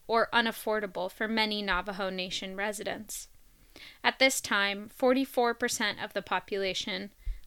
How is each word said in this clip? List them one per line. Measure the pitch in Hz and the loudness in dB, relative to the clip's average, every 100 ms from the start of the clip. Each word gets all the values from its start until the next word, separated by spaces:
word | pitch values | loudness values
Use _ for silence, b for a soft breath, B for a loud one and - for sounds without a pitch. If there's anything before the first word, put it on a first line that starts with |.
| - | 0
or | 226 208 | 2 4
unaffordable | 233 226 - 220 214 202 175 185 | 4 2 0 -2 0 -2 -4 -4
for | - 220 | -4 -2
many | 226 214 208 | 0 0 0
Navajo | 196 180 202 190 190 | 0 0 -2 -4 -4
Nation | 185 180 - 190 190 | -4 -4 -6 -6 -4
residents. | 208 208 190 214 214 - - - - B B B B B | -4 -4 -6 -6 -8 -12 -12 -20 -20 B B B B B
At | 240 - | 0 4
this | 262 - | 4 4
time, | - 208 202 202 208 | 2 2 2 0 -8
forty-four | - 254 262 262 254 240 | 2 4 4 2 2 2
percent | 233 240 - 208 - | 2 -2 0 0 -2
of | - | -4
the | 202 | -6
population | - 185 - 196 190 180 214 190 202 b b b | -2 -2 -2 -2 -2 -2 -4 -6 -6 b b b